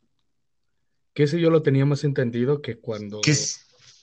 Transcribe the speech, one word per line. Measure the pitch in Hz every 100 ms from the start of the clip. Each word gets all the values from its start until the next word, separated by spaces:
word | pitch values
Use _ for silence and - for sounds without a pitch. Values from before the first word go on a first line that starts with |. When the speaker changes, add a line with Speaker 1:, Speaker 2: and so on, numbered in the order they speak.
| _ _ _ _ _ _ _ _ _ _ _
Speaker 1:
Que | -
ese | 147 170
yo | 165
lo | 160
tenía | 156 135 139
más | 139
entendido | 147 139 120 120 123 143
que | - 113
cuando | - 107 104 104
Speaker 2:
¿Qué | 147
es? | 143 - - _ _ - -